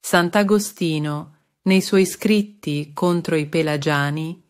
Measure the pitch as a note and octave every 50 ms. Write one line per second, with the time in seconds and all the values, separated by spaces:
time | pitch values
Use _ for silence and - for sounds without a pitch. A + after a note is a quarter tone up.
0 | - - - F3+ F3 F3 - G#3 G#3 G3 G#3+ G#3 G#3 - - - F3+ E3 D#3 D3+
1 | D3+ D3+ D3 D3 D#3+ - _ _ _ _ _ _ _ F#3+ F#3+ F#3+ F#3 - - F#3+
2 | F#3+ F3+ - - - G3+ G#3+ G#3 G3+ G#3 - _ - D#3 D3 D3 D3+ D3+ D3 -
3 | F#3 F3+ F3 E3+ E3 - D#3+ D#3 D3+ D3 D3+ E3 D#3 D3+ D3+ D3 C#3+ D#3 D3 C#3+
4 | C#3+ C#3+ D3 D#3 D#3 D#3+ F3 - _ _